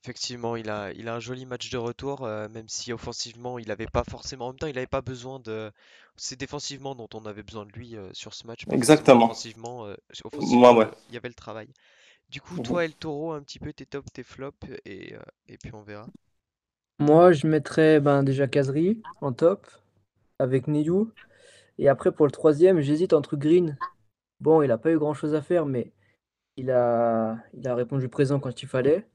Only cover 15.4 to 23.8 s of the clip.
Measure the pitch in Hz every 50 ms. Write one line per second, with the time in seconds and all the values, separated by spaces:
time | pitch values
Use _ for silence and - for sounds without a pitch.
15.4 | _ _ 110 107 _ - - 107 104 101 104 104 107 - - - _ _ _ _
16.4 | _ _ _ _ _ _ _ _ _ _ _ _ 147 147 151 160 170 180 175 147
17.4 | 135 160 156 156 147 - - - 160 156 156 151 143 147 143 139 139 135 135 131
18.4 | 139 131 - 147 139 131 135 147 165 185 220 226 - - - _ - 139 123 -
19.4 | 160 165 196 214 _ - _ _ _ _ _ _ _ _ _ _ _ _ _ _
20.4 | 139 127 131 135 127 - 151 147 151 156 175 190 214 226 - - - _ _ _
21.4 | _ _ _ _ _ _ _ - 151 143 139 135 - 180 - - 151 143 - -
22.4 | - 160 151 143 165 185 190 165 143 139 147 151 175 185 - 151 139 - - 147
23.4 | 139 151 165 180 180 160 143 139